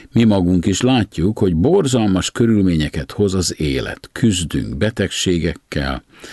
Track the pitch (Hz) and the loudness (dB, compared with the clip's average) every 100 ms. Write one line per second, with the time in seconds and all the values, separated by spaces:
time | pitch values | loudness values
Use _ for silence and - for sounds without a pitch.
0 | - 117 117 98 87 90 85 92 123 131 | -2 2 4 4 2 2 2 0 2 2
1 | 101 - 90 110 101 82 120 196 143 127 | 0 -2 -2 0 0 2 2 2 2 0
2 | 107 92 - - 117 107 95 80 71 80 | 2 0 -2 0 2 4 2 2 -2 -4
3 | 69 - 101 95 85 - 76 67 107 - | -6 -2 0 0 -2 -2 -2 -2 -6 -10
4 | - - 117 90 78 - - 67 107 113 | -14 0 0 2 -2 -6 -6 -4 -4 -2
5 | 92 - 95 87 82 - - - 67 65 | -4 -2 -2 0 -2 -6 -8 -6 -4 -6
6 | - - - | -10 -20 -20